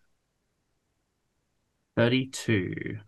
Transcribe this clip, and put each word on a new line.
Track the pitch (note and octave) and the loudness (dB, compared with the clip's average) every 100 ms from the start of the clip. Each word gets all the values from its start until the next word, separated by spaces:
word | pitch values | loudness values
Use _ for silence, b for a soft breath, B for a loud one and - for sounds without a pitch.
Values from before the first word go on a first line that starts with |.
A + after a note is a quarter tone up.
| _ _ _ _ _ _ _ _ _ _ _ _ _ _ _ _ _ _ _ - | _ _ _ _ _ _ _ _ _ _ _ _ _ _ _ _ _ _ _ 2
Thirty-two. | A#2 C3 C3+ - - G#2 F#2 - - G#2 | 2 2 0 -4 0 0 0 -4 -8 -10